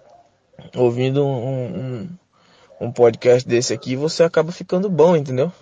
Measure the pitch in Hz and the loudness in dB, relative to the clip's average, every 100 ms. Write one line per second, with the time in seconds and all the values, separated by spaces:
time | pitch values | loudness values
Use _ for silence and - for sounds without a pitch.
0 | _ _ _ _ _ _ - - 123 120 | _ _ _ _ _ _ -12 0 0 2
1 | 131 135 139 135 123 131 123 - 127 123 | 0 0 0 -2 -4 -6 -6 -8 -8 -8
2 | 98 180 _ _ _ _ _ - 117 120 | -10 -16 _ _ _ _ _ -10 -8 4
3 | 120 117 127 123 127 120 127 120 - 127 | 4 4 2 2 2 -2 0 -6 -6 -4
4 | 151 - 165 165 160 175 175 185 202 165 | -4 2 2 2 -2 -4 -6 -4 -2 2
5 | 165 170 135 127 160 - | 4 4 0 -2 -2 -4